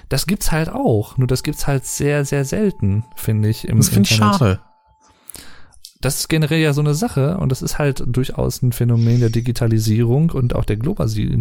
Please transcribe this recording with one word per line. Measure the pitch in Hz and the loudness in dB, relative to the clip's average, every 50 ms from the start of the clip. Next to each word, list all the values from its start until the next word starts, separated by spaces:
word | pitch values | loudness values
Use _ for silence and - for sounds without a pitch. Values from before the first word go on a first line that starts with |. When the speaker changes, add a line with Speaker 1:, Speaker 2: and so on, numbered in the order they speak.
| - - | -8 -6
Speaker 1:
Das | 151 139 - | -4 -4 -2
gibt's | 160 208 - - - | -2 -4 0 0 0
halt | 165 156 160 - | 2 0 0 -2
auch, | 202 254 277 156 117 101 - - - | -4 -2 0 0 0 0 -2 -2 -2
nur | 131 127 | -2 0
das | 123 131 - - | 0 0 -2 -2
gibt's | 151 147 - - | -4 -6 -4 -2
halt | - 139 131 - | -2 -2 -2 -4
sehr, | - - - 139 143 147 147 143 | -6 -6 -4 -2 0 0 0 0
sehr | - 143 139 135 | 0 -2 -2 -2
selten, | 135 - 202 220 196 190 - 104 98 98 107 110 - - | -2 -2 0 0 0 0 0 -2 0 0 -2 -4 -6 -10
finde | - - 113 110 107 107 107 | -6 -4 -2 0 0 0 0
ich, | 110 - - | 0 -2 -4
im | - 113 | 2 2
Speaker 2:
Das | 113 139 - | 4 4 4
find | - 101 202 | 4 2 2
ich | - 110 | 4 4
Speaker 1:
Internet. | 110 110 208 202 196 | 4 4 4 4 4
Speaker 2:
schade. | 127 98 92 - - _ _ _ _ _ _ _ _ _ _ _ _ - - - - - - - - - _ - - - - _ | 4 2 2 0 -4 _ _ _ _ _ _ _ _ _ _ _ _ -20 -20 -20 -18 -18 -18 -20 -20 -20 _ -20 -20 -20 -10 _
Speaker 1:
Das | - 135 - - | -4 -4 -4 -4
ist | - | -4
generell | - 165 160 156 143 160 160 | -2 0 0 0 2 2 2
ja | 156 151 135 | 2 2 2
so | 147 | 2
eine | 147 147 147 | 0 0 0
Sache | 160 226 240 - 139 131 151 185 | 0 -2 -2 0 0 0 0 0
und | - 147 131 | 0 -2 -2
das | 131 - | -2 -2
ist | 151 151 - - | -4 -4 -2 -2
halt | 151 139 131 - - | -2 -2 -2 -2 -2
durchaus | 127 120 123 131 - - - 127 131 - - | 0 0 0 -2 -2 -2 -2 -2 -2 -2 0
ein | 127 123 - | 0 0 0
Phänomen | - 120 120 117 117 113 117 120 123 | 0 0 2 2 2 4 4 4 2
der | 120 110 | 2 2
Digitalisierung | 113 117 117 123 117 - 120 113 113 110 107 110 107 113 120 117 123 147 160 165 | 0 0 -2 -2 -2 0 0 2 2 2 2 2 2 2 2 2 2 2 2 2
und | 160 135 120 120 - | 2 0 0 0 0
auch | - - | 0 0
der | - 107 | -2 -2
Globasi-, | 107 113 - 208 - - 113 107 107 117 123 - 113 | -2 -2 -2 -2 -2 -2 -2 -2 -2 -2 0 0 0